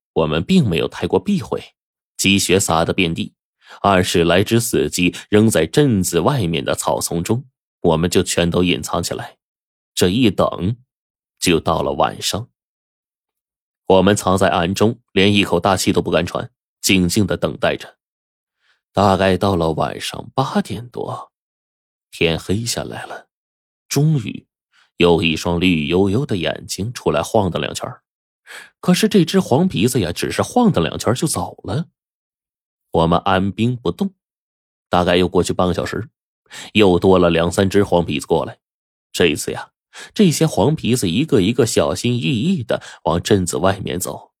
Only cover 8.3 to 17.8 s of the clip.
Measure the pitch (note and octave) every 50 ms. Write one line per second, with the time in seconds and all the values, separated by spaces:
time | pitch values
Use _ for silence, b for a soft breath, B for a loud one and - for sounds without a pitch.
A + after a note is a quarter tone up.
8.3 | - - E2+ F2 D#2+ F2+ F2+ F2 C#2+ B1 - - - F2 F2 - - - - -
9.3 | - _ _ _ _ _ _ _ _ _ _ _ _ - G#2 F2+ F#2 B2+ B2+ G#2
10.3 | E2+ - E2+ - - - E2+ F2 - - _ _ _ _ _ _ _ _ _ _
11.3 | _ _ - F2+ E2 D2+ - - D#2+ D#2+ C#2+ C#2 C#2+ D2+ D#2 A#1 G1+ - - -
12.3 | - F#2+ A#2+ - _ _ _ _ _ _ _ _ _ _ _ _ _ _ _ _
13.3 | _ _ _ _ _ _ _ _ _ _ _ - G2 F#2+ F#2 G2 G#2 - - F#2
14.3 | F#2 F#2+ G2 F2+ - F#2 E2+ F2+ G2 - G#2 A2 A#2+ - _ _ - G2 F#2+ G#2
15.3 | G#2 G2+ F#2+ - - E2+ - G#2 F#2+ F2+ - G#2 E2+ F2 E2 F2+ F2 E2 F2+ F2
16.3 | - C2 - - _ _ _ _ _ _ - - G2+ F#2 F2+ F2 - A2 G2+ E2+
17.3 | F2 - - D#2+ - - - E2 C#2 -